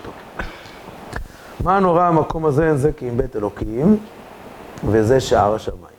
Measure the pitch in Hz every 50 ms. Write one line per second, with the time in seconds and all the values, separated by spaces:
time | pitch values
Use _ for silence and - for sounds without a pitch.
0 | - 104 - - - - - - - - - - - - - - - - - -
1 | - - - - - - - - - - - - - 175 190 196 190 180 165 170
2 | 180 175 165 156 131 - - 165 160 156 131 143 165 160 151 135 131 151 151 -
3 | 131 123 120 117 131 - - 110 101 101 - - 113 107 110 120 151 202 214 208
4 | - - - - - - - - - - - - - - - - - 117 101 110
5 | 107 107 131 131 127 - 120 107 98 104 110 107 - 127 87 90 85 80 -